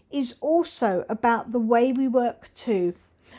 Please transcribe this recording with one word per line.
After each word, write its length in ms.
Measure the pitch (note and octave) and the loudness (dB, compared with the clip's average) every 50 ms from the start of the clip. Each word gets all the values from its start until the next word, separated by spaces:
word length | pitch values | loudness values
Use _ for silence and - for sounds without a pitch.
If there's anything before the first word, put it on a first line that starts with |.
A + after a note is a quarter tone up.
| _ _ | _ _
is 240 | - C#4+ C4+ A#3+ - - | -4 -4 -2 -2 -4 -4
also 640 | - D4 D#4+ E4+ E4 - - - B3 G#3+ F#3 F3+ - - | -2 2 2 2 2 0 -2 -2 -2 0 0 0 -2 -4
about 420 | A3 G#3+ - A#3+ A#3 A3+ - - | -6 -2 0 0 0 0 -2 -4
the 80 | A3 B3 | -4 -2
way 320 | A3+ A3 A#3+ A#3 A#3+ C4 | 0 2 4 4 4 2
we 160 | C4 B3+ C4+ C4 | 0 0 -2 0
work 460 | A#3 B3+ A#3+ A#3 - - - - _ | 0 0 0 0 -4 -6 -16 -18 _
too. 400 | - - B3 A3 F#3 F3+ F3 F3+ - _ _ _ _ _ _ - | -10 -4 -2 -2 0 0 -2 -4 -6 _ _ _ _ _ _ -20